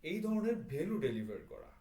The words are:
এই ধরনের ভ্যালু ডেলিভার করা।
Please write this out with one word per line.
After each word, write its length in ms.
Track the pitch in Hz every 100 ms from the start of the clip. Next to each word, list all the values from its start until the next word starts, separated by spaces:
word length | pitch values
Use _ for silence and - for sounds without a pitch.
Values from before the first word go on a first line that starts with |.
এই 180 | 160 208
ধরনের 340 | 220 214 220 233
ভ্যালু 420 | - 139 185 220
ডেলিভার 380 | 131 110 107 101 -
করা। 220 | - - -